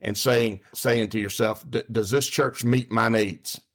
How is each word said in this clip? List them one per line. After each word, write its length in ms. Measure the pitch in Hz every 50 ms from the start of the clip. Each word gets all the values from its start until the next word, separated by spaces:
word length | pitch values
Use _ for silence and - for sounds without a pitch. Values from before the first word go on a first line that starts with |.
and 140 | - 107 101
saying, 440 | - - 131 120 117 117 110 98 95 - _ -
saying 340 | - - 127 120 117 110 104
to 100 | 110 110
yourself, 460 | 104 98 - - 113 110 110 - - 139
"D-, 120 | 123 113 - -
does 200 | 107 117 104 95
this 160 | 127 143 131
church 360 | - - - 135 127 - - 117
meet 280 | 120 123 127 123 -
my 180 | 107 113 113 113
needs?" 500 | 113 110 104 98 85 - - - - - - _ _